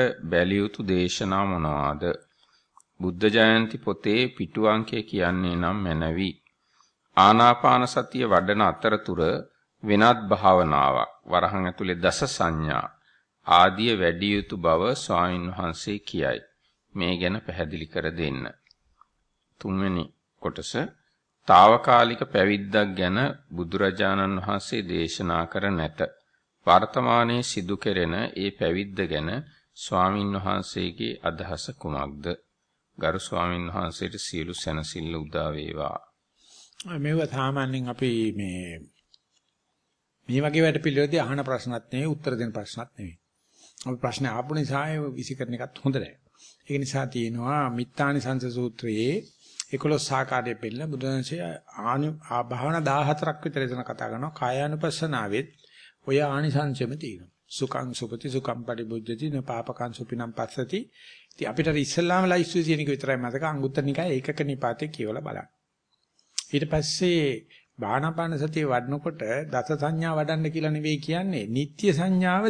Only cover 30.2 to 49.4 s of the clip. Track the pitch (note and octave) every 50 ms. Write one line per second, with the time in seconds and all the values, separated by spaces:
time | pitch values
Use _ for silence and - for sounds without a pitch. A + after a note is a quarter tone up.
30.2 | G2+ G2+ G2 F#2+ F#2+ F#2+ G2 G2 F#2 - - G2 F#2 F2 E2+ - A2+ A#2 A#2+ -
31.2 | - F2 D#2+ D#2 F#2 F2+ E2+ - - - B2+ - - E2 D2 C#2 C#2+ C#2+ C#2+ D2
32.2 | D2 F2 E2+ - _ _ _ _ _ _ _ _ _ _ _ - - D#2+ E2 F#2
33.2 | - - - F2 F2 F2 F2 F2 F2 E2 F2 G2 F#2 E2 - - G2 F2 - -
34.2 | - - - E2+ D#2 E2+ F2 - - E2 D#2 D#2 D#2 - - F2 D#2+ D#2+ E2 D#2+
35.2 | D#2 D#2 D#2+ D#2 D2+ D#2 D2+ D2+ D2+ D#2 D2+ D2+ D2 C2+ - - - _ _ _
36.2 | _ _ _ _ _ _ - - - - _ - - F#3 - D3 C#3+ D3 D#3 E3
37.2 | D#3 C#3 - C3+ C3 C3+ C#3 C#3 C3+ C3 C3 C3 B2+ B2 A#2+ - C3+ B2+ A#2 A2+
38.2 | A2 A2 G2 G2+ G2+ F#2 F2+ F#2 F2+ F2 E2 E2 D#2 - _ _ _ _ - _
39.2 | _ _ _ _ _ _ _ _ _ _ _ _ _ _ _ _ _ _ _ _
40.2 | _ - A#2+ C3+ D3 D3+ D3 D#3+ D#3+ D#3+ D3 C3 - D#3+ C#3 C#3+ D3 C#3+ D#3+ E3
41.2 | C3 A#2 C3+ C#3+ C3+ C3 C3 A#2 - B2+ A#2+ A#2 - _ - B2+ D3 D#3+ D3 D3+
42.2 | - C#3+ B2+ A2+ A#2+ A2+ G#2+ A2+ G#2 - - A#2 A#2 - _ - G#2 F2 E2+ -
43.2 | _ _ _ _ _ _ _ _ - - _ - - B2+ B2+ B2 - B2 A#2 -
44.2 | C3+ B2 G#2+ A#2+ B2+ C3 D3+ D#3 D3 - C3+ C#3 D3 D#3 D#3+ D#3 D3 C#3 B2+ C3
45.2 | B2+ - C3+ C3 C3 A2+ A#2+ A#2 A#2+ - - - - C#3 C3+ C3 F#2 - - _
46.2 | _ _ _ _ - - - _ _ - C#3+ C#3 C#3 C3 - C3+ C3+ C3+ - B2
47.2 | A#2 A#2 A#2 A#2+ A#2+ B2+ D3 D3 C#3+ B2+ A#2+ A#2+ B2 - _ - C#3+ C#3 C#3+ C#3+
48.2 | B2 B2+ C3 C3 B2 B2+ A#2 B2 B2 A#2+ A2+ - B2 A#2 G#2+ G#2+ A2+ B2+ D#3+ G#3+
49.2 | - - _ _